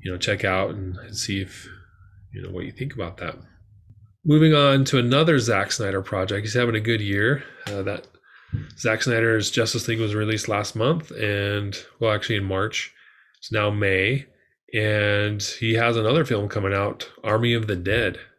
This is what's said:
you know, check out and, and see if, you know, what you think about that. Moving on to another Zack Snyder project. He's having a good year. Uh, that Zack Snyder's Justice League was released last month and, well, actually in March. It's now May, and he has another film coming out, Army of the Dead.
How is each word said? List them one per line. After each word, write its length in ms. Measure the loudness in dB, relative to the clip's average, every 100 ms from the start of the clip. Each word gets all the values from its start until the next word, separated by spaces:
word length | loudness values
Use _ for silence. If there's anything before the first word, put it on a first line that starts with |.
you 80 | -8
know, 60 | -6
check 280 | -2 0
out 260 | 2 0 0
and, 260 | -4 -8 -10
and 180 | -12
see 280 | -10 -4 -4
if, 260 | -6 -10 -20 -20 -20 _ -20 -20 -18
you 100 | -14
know, 60 | -12
what 160 | -10
you 80 | -10
think 220 | -8 -10
about 240 | -8 -10 -8
that. 180 | -12 -12 -18 -20 -20 -20 -20 -20 -20 _
Moving 300 | 2 6 6
on 320 | 6 6 6 4
to 120 | 2
another 400 | 4 4 4 4
Zack 340 | 4 0 0
Snyder 280 | -2 -2 -2
project. 400 | -2 -4 -2 -2
He's 140 | -2
having 200 | 0 0
a 60 | 0
good 220 | 0 -2
year. 420 | 0 0 2 0 -4 -14 -10
Uh, 160 | -6
that 240 | -4 -6 -10 _ _ -20 _ -8 -8 -4
Zack 240 | 0 0
Snyder's 480 | 2 2 4 2 2
Justice 360 | 0 0 0 -2
League 140 | -2
was 140 | 0
released 340 | 0 0 -2 -2
last 260 | -2 -2
month 360 | -2 0 0 -4
and, 680 | -6 -2 0 0 -2 -4 -8 -14 _
well, 120 | 0
actually 240 | 0 0 -2
in 80 |
March. 480 | 0 -2 -2 -4 -10 -14 -20 _ _ _
It's 140 | -6
now 180 | -2 0
May, 560 | 2 2 2 2 0 -4 _ _ _ _
and 680 | -2 0 2 2 2 0 -2
he 320 | -6 -4 0
has 220 | 2 2 2
another 280 | 2 2
film 240 | 2 0 0
coming 260 | -2 0
out, 340 | 0 0 -4 -12 -10
Army 300 | 0 2 2
of 120 | 0 0
the 100 | -4
Dead. 420 | 0 0 0 -4 -14